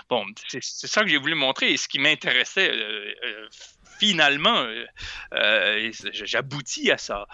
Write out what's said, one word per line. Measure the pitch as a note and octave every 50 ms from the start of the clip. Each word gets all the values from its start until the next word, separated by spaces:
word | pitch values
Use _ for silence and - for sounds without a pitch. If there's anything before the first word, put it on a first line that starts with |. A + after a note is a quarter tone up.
| - _
Bon, | B2 A#2 G2+ G2 G#2+ - - -
c'est, | - B2+
c'est | - - - - - B2+
ça | - G#3+ G#3+
que | F#3+
j'ai | D3+ C#3+
voulu | C3 D3 E3
montrer | D#3 C#3 C3 C3+ - - A3+
et | D3+ -
ce | - -
qui | - C#3+
m'intéressait, | C3+ D3+ D3+ - - E3 B2+ B2+ A#2+ - - G3 F#3+ D#3+
euh, | A#2 A2+ G#2+ G#2+ A2 G#2 G2+ G#2+ G#2 - B2
euh, | A#2+ G#2 G#2+ G#2+ - - - - - - _ _ - - -
finalement, | - G#3+ F#3+ D#3+ D3+ C#3+ C#3+ C#3+ D#3+ G#3+ A#3 F#3 C3+
euh, | A2+ A2 A#2 A#2+ - - - - - - - - - -
euh, | - G#2+ G#2 A2 G#2+ F#2 G2+ G#2+ G#2+
et | A2 A2+ A2
c-, | - F#2+ G2+
j-, | - G#2+ G#2
j'aboutis | G2 - A2+ C#3 C3+ C3+ C#3+ C#3 - - D4+ D4+ G#3
à | C#3+ -
ça, | - - A2 G2+ G2+ -